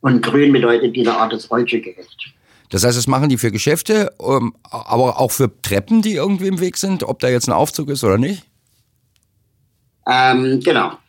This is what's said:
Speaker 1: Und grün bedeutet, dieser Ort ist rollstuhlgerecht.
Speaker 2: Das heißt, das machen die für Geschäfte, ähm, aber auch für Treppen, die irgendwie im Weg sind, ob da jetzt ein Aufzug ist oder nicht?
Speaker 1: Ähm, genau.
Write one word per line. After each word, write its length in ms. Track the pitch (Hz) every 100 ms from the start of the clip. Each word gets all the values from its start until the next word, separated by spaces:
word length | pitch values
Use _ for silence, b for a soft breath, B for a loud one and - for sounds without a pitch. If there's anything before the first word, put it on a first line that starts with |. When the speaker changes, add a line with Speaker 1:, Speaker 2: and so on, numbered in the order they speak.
Speaker 1:
Und 220 | 135 123
grün 300 | - 139 143
bedeutet, 440 | 131 117 117 120 120
dieser 200 | 117 101
Ort 160 | 113
ist 160 | 110 -
rollstuhlgerecht. 840 | 117 120 117 92 - - - - _ b b b
Speaker 2:
Das 120 | 98
heißt, 160 | 117 120
das 80 | 120
machen 220 | 131 147
die 100 | 127
für 140 | 117
Geschäfte, 600 | 104 - 165 - 214 202 _
ähm, 340 | 110 135 117 - -
aber 520 | 117 - 117 127 -
auch 100 | 131
für 220 | - 123 _
Treppen, 400 | - 101 101 226
die 120 | 214
irgendwie 340 | 180 175 196 196
im 100 | 190
Weg 180 | 180 -
sind, 280 | 196 185
ob 160 | - -
da 80 | 127
jetzt 200 | 123 165
ein 40 |
Aufzug 360 | 85 147 - 147
ist 140 | 143
oder 160 | 110 98
nicht? 240 | 135 196 _ _ _ _ _ _ _ _ _ _ _ _ _ _ _ _ -
Speaker 1:
Ähm, 480 | 127 131 127 131 131
genau. 260 | 175 143 90 -